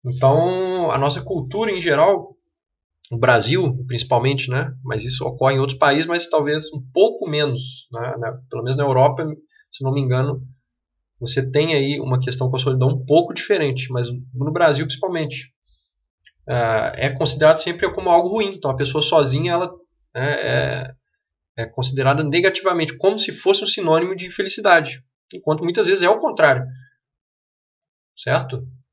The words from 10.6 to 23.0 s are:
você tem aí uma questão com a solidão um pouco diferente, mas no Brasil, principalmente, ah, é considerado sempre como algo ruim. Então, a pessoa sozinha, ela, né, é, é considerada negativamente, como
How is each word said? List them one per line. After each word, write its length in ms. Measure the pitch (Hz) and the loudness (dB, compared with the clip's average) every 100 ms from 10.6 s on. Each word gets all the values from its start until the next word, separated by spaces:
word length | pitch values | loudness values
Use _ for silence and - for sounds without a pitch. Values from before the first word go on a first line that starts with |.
| _ _ _ _ _ _ | _ _ _ _ _ _
você 280 | 123 139 131 | -4 -4 0
tem 280 | 139 160 151 | 0 2 0
aí 240 | 139 147 | 0 -2
uma 200 | 131 127 | -2 -2
questão 300 | 127 - 127 | 0 -2 -2
com 60 | 131 | 0
a 40 | |
solidão 280 | 131 131 131 | 0 2 0
um 180 | - - | 0 4
pouco 260 | 151 339 | 4 4
diferente, 600 | - - 196 147 127 - | -6 0 0 0 -4 -6
mas 160 | 123 120 123 - | -6 -4 -8 -12
no 180 | 123 147 | -6 -4
Brasil, 340 | 170 165 143 151 | 2 4 4 -2
principalmente, 680 | - 185 170 143 - - _ _ _ _ _ _ _ _ _ - | -4 -4 -4 -6 -8 -16 _ _ _ _ _ _ _ _ _ -6
ah, 460 | 120 117 110 - - | -2 0 0 -2 -2
é 140 | 139 | -4
considerado 460 | 131 151 131 156 160 | 0 0 6 6 6
sempre 360 | 175 175 190 | 2 0 -2
como 160 | - 180 | -2 4
algo 200 | 170 175 | 4 4
ruim. 260 | 220 196 185 | 0 -2 -4
Então, 160 | 143 | -4
a 40 | 131 | -2
pessoa 280 | 135 151 | -2 -2
sozinha, 480 | - 160 135 135 175 | 2 4 4 2 0
ela, 200 | 175 175 - _ _ _ 120 | -2 -4 -8 _ _ _ -6
né, 160 | 139 | -4
é, 640 | - 110 131 139 - 127 - _ _ _ _ _ - | -2 0 0 0 -4 -10 -16 _ _ _ _ _ -10
é 80 | 113 | -8
considerada 560 | - 127 135 131 143 | -4 -4 0 2 2
negativamente, 760 | 151 165 190 185 180 170 156 | 0 2 0 0 -2 -2 -4
como 220 | 131 | 0